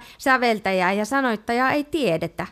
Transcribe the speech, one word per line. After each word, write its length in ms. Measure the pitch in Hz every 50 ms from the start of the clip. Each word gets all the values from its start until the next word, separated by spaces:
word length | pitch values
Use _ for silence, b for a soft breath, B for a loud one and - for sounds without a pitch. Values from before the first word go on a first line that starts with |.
| B B B B
säveltäjää 760 | - 277 262 - 254 233 220 202 - 190 190 185 180 180
ja 120 | 196 208 214
sanoittajaa 680 | 208 269 277 269 254 220 208 - - 233 240 262 262
ei 140 | 285 294 285
tiedetä. 640 | - - 339 262 202 165 160 170 160 - - 180 -